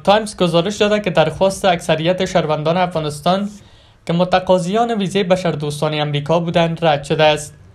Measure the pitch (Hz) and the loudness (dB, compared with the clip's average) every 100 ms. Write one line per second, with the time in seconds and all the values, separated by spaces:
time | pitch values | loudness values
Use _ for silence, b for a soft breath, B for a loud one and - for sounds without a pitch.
0 | - 214 214 - 180 170 180 208 208 208 | 2 2 2 -2 2 2 0 0 0 0
1 | 196 165 156 156 190 190 196 175 - 151 | 0 2 2 2 -2 0 0 0 0 -2
2 | 165 185 185 175 156 151 151 175 175 165 | 0 -2 0 0 0 -2 0 0 -2 -2
3 | 151 147 170 196 202 - B B B B | -6 -4 -2 0 -2 -10 B B B B
4 | - 170 180 185 185 185 175 214 233 220 | -4 0 2 2 2 0 2 0 0 -2
5 | 190 196 185 185 175 147 147 147 156 151 | -2 0 0 0 0 -4 -6 -4 -4 -2
6 | 147 147 147 170 170 170 165 165 165 147 | -2 -2 0 0 0 0 0 0 0 0
7 | - 156 156 151 - - - | 0 2 4 2 -4 -18 -20